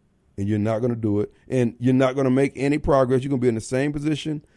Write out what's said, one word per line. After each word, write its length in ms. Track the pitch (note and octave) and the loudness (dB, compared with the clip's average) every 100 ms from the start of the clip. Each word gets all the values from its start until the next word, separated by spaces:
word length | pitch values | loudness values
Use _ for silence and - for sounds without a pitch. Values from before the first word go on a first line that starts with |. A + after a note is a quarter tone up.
| _ _ _ - | _ _ _ -6
And 100 | G2+ | -2
you're 80 | G#2+ | 0
not 220 | G#2+ A2 | 0 0
gonna 160 | A#2+ A#2 | -2 -2
do 240 | G#2+ G#2 | -2 -2
it. 120 | - _ - | -2 _ -4
And 280 | B2+ A#2 - | 0 0 0
you're 140 | B2 | 2
not 220 | C3 C3 C3+ | 4 2 2
gonna 160 | C3+ | 2
make 220 | B2+ C#3 - | 2 0 0
any 220 | C#3 D3 | -2 0
progress. 420 | D#3 C#3 B2+ C3 | 2 2 4 2
You're 80 | C#3 | 0
gonna 100 | C#3 | 0
be 60 | B2 | 0
in 80 | A2 | 0
the 60 | |
same 300 | - C3 D3 | -2 -2 -2
position 500 | D3 D3 D3 D#3 D3+ - | -2 -4 -4 -6 -8 -12